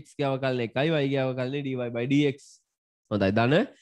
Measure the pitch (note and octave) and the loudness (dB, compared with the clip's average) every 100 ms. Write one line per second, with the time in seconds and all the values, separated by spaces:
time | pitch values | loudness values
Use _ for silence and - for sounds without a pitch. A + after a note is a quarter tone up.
0 | - - C#3 C3+ C3+ B2+ A2+ B2 D#3 D#3 | -6 -4 -2 0 -2 -2 -2 -2 0 0
1 | C#3 C#3 C3 C3 B2+ C#3+ C3+ B2+ A#2+ A#2 | 0 0 -2 -2 -4 -4 -6 -6 -6 -4
2 | B2 C#3+ C#3+ C3+ - - _ _ _ _ | 0 2 2 -2 -14 -20 _ _ _ _
3 | _ G#2+ G2 G#2+ A#2 E3 - - | _ 0 2 4 4 2 0 -8